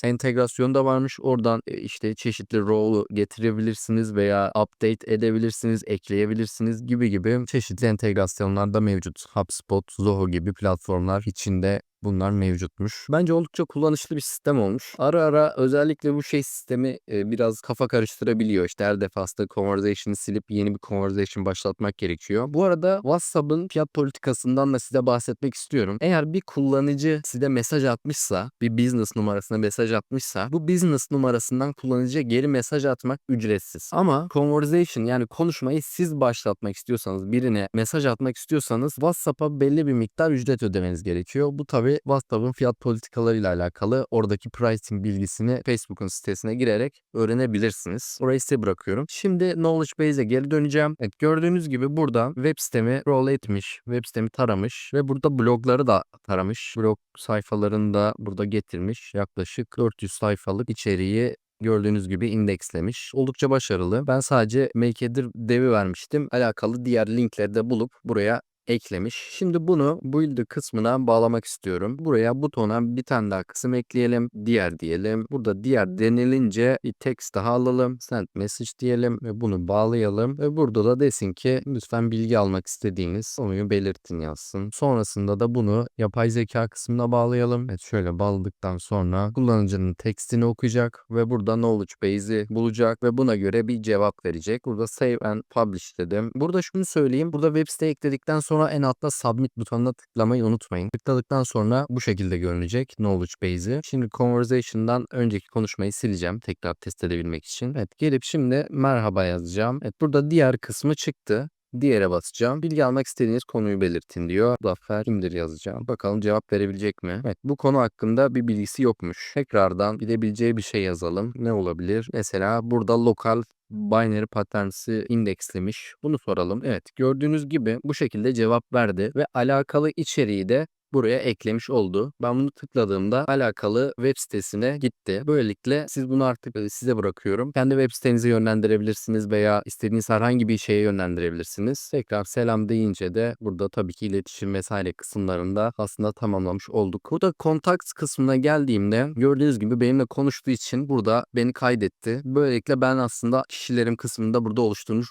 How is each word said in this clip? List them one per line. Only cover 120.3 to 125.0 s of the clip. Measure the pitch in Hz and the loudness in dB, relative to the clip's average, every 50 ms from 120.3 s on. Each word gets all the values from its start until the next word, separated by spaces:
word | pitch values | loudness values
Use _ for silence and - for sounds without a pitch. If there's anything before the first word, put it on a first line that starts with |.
| 104 110 117 117 117 | 0 0 0 0 0
bir | 110 | 0
şey | 98 - - 104 | -4 -4 -2 -2
yazalım. | 95 92 87 80 87 85 87 98 107 120 120 | -2 -2 -2 -4 -4 -4 -4 -4 -6 -6 -6
Ne | 123 117 117 | -4 -2 0
olabilir? | 110 101 92 87 82 85 90 92 104 113 113 156 | 0 0 0 -2 -4 -4 -2 -2 -2 -2 -2 -4
Mesela | - 113 101 - - 95 95 104 110 117 | -6 -4 -4 -4 -2 -2 0 0 0 0
burada | 113 117 120 117 107 98 117 117 117 | 0 0 0 0 2 2 2 4 4
lokal | 120 107 - - 117 113 117 113 _ _ _ _ - | 4 2 2 2 0 0 0 -2 _ _ _ _ -12
binary | 107 107 104 104 107 113 113 110 107 107 110 | -8 -6 -2 2 2 4 4 2 0 0 -2
patterns'i | - - 107 101 - - 104 101 98 - - - 117 113 110 | -4 -4 -4 -4 -2 -2 -2 -2 -2 -6 -8 -6 -4 -4 -4